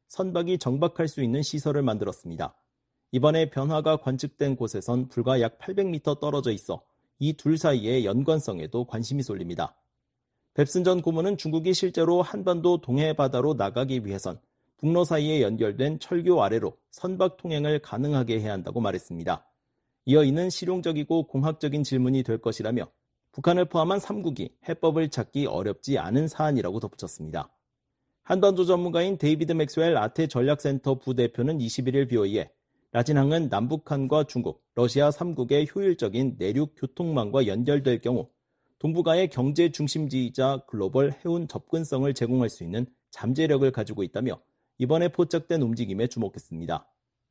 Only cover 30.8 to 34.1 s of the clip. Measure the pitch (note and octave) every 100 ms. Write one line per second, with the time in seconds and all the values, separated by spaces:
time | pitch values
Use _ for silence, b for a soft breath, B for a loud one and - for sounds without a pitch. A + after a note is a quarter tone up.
30.8 | C#3 C3 - B2 A#2+ - B2 D#3+ A2+ -
31.8 | B2+ C3+ C3 A#2+ G2+ G#2 D#2 _ _ _
32.8 | _ A#2+ A#2+ D3 C#3 E3 D3 G2+ A#2+ D#3
33.8 | - C#3+ C3+